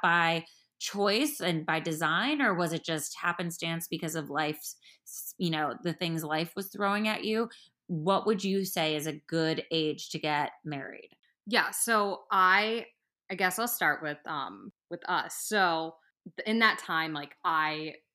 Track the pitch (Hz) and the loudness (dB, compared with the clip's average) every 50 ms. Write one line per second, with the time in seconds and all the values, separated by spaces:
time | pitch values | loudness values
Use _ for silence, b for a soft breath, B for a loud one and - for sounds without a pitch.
0 | - 170 170 170 165 165 170 165 165 B B B B B B - - - - 202 | 4 4 6 6 6 4 2 0 -2 B B B B B B -10 -8 -4 0 2
1 | 202 202 202 226 302 302 - - - 180 170 160 156 165 160 165 156 170 156 151 | 2 4 4 4 2 0 0 -2 0 0 0 0 0 0 0 0 0 -2 -2 0
2 | 165 151 165 180 220 277 311 285 269 214 185 170 175 156 165 156 - 170 160 151 | 2 2 2 2 2 0 0 2 2 2 2 2 0 0 -2 -4 -4 -2 -4 -2
3 | 151 - - - - 175 175 - 180 170 165 - 170 165 165 165 - - 170 160 | -4 -6 -8 -4 -2 -2 -2 -2 -4 -6 -6 -4 -4 -4 -4 -4 -4 -6 -6 -4
4 | 170 156 160 160 143 143 139 151 151 151 151 - - - - _ b b b b | -4 -4 -4 -4 -6 -4 -2 -2 -2 -2 -2 -6 -8 -14 -14 _ b b b b
5 | b - - - - - - - 185 170 160 151 151 139 - - - 175 156 - | b -16 -14 -14 -12 -12 -6 -2 -2 0 0 0 0 -2 -2 -4 -4 -4 -4 -2
6 | 185 165 165 160 156 147 156 156 170 - - 196 190 - - 202 202 196 202 208 | -2 -2 -2 -2 -4 -2 -2 -2 -2 -2 -4 -8 -10 -8 -6 -2 -2 0 0 0
7 | 220 214 208 - - 214 220 220 233 233 B B B B B B _ - 180 156 | 0 0 -2 -2 -2 0 0 0 0 -2 B B B B B B _ -6 -4 -2
8 | 151 190 196 - - 214 220 185 196 190 196 196 190 180 - 175 160 156 151 151 | 2 2 2 4 4 2 2 2 2 0 0 0 0 0 0 0 0 2 0 0
9 | 147 156 147 151 - - 160 165 160 160 160 - - - 165 160 156 151 151 - | -2 -4 -6 -8 -6 -2 0 2 2 2 0 -2 -2 -2 0 0 0 0 -2 -4
10 | - - - 147 - 151 147 147 147 - - - - 151 147 135 135 - - - | -6 -8 -8 -4 -2 0 0 0 0 -2 -4 -10 -10 -8 -8 -8 -8 -10 -14 -16
11 | - - _ _ _ _ _ _ - 202 233 202 - - - - - 226 226 208 | -18 -20 _ _ _ _ _ _ -6 0 2 2 2 2 0 -2 0 2 4 4
12 | 208 202 185 - - - 202 190 185 185 190 202 214 220 226 233 - - _ _ | 4 2 0 -4 -4 0 4 6 6 8 6 6 4 2 0 -4 -6 -8 _ _
13 | _ _ _ _ _ - 190 175 190 180 180 220 233 240 - - 175 151 143 - | _ _ _ _ _ -8 -2 0 0 0 0 0 -2 -2 0 2 2 2 2 2
14 | 156 147 147 - - - 156 143 135 90 98 98 98 196 - _ _ - 175 175 | -2 -6 -6 -6 -6 -6 -6 -6 -6 -8 -10 -12 -16 -18 -20 _ _ -12 -12 -8
15 | - - 180 151 - 165 - - - - 214 202 185 175 160 160 160 165 - b | -4 -2 -2 -2 -2 -4 -6 -10 -6 -2 2 4 4 4 4 2 -2 -4 -8 b
16 | b b b b - 175 - - - 214 220 226 226 208 151 - - - 170 160 | b b b b -20 -16 -12 -6 -2 0 2 6 6 4 4 2 -2 -2 -2 -2
17 | 160 160 156 147 147 - - _ - 170 160 156 156 156 156 156 156 156 - - | -2 -2 -4 -6 -8 -10 -8 _ -2 0 2 2 2 2 0 -2 -6 -8 -10 -12
18 | _ _ _ | _ _ _